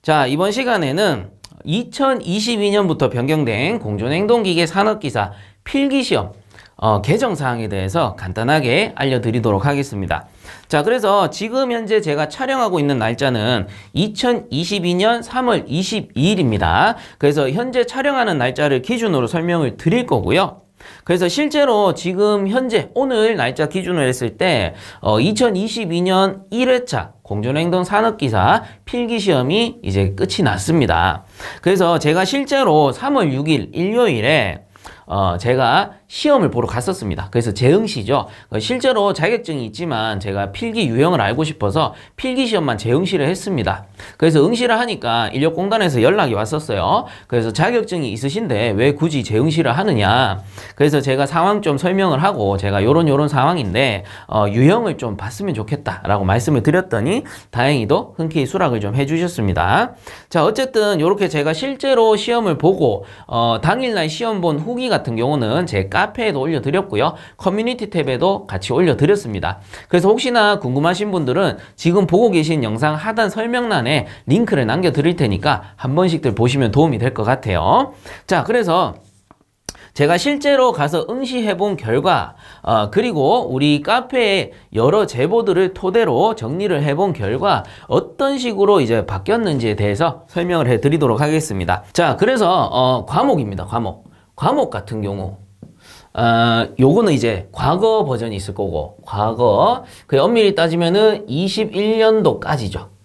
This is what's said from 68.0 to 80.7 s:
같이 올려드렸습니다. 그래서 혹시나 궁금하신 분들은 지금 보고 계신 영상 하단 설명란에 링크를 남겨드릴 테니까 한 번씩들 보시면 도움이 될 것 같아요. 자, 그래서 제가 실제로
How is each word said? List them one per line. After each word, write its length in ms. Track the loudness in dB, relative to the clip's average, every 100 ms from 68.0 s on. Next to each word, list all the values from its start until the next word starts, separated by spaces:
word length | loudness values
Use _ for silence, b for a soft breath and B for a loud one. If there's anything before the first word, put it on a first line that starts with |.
| -2 0 0 0 -4
같이 260 | -8 -2
올려드렸습니다. 880 | 2 2 2 2 2 0 -6 -6 -8 B B B
그래서 200 | 2 4
혹시나 500 | 2 2 2 2 2
궁금하신 520 | -2 0 0 0 -2
분들은 480 | -2 0 0 0 -2 B -2
지금 300 | 2 2 4
보고 240 | 4 4
계신 320 | 2 2 0
영상 320 | 0 0 0
하단 340 | -2 -4 -2 -2
설명란에 760 | -2 -4 -2 0 0 0 -2 B B 0
링크를 400 | 2 2 0 0
남겨드릴 500 | 0 0 2 0 0
테니까 580 | 0 0 0 -2 -4 -8
한 180 | -2
번씩들 400 | 0 2 0 -2
보시면 360 | 0 0 2 2
도움이 280 | 2 2 2
될 120 | -2
것 140 | -2
같아요. 680 | -2 -2 0 0 2 2 0 B B B -2
자, 180 | -2
그래서 500 | 2 0 2 0 0 -6 _ _ _ -20 _ _ -20 B B
제가 220 | 0 2 2
실제로 540 | 0 0 2 4 4